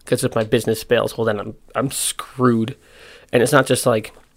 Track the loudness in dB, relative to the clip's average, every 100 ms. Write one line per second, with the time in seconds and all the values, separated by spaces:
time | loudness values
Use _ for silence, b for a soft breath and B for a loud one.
0 | -4 -2 -2 -2 0 0 0 -4 0 0
1 | 0 -2 -2 -2 -6 -14 -10 -6 -4 -4
2 | -8 -8 -10 0 2 2 0 -8 B B
3 | B B B 2 4 4 2 0 2 0
4 | -2 -16 _